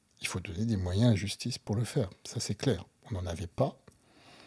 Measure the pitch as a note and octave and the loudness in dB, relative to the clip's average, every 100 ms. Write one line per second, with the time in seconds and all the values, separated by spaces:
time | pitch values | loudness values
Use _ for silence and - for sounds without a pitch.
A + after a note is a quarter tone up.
0 | _ _ - F#2 F2 F2 A#2 G#2 F2+ F#2 | _ _ -6 -6 -6 -4 0 0 2 6
1 | A#2+ G2 G2+ - A#2+ - - G#2+ A2+ D3 | 6 6 2 -4 -6 -6 -2 -2 0 -2
2 | F#2+ - - - - G#2+ C3+ F2+ - _ | -2 -6 -10 -8 -6 -2 0 0 -4 _
3 | - F#2+ F2+ E2 F2+ - C#3 - - _ | -8 -6 -4 -6 -6 0 0 0 -20 _
4 | _ - - - | _ -20 -20 -20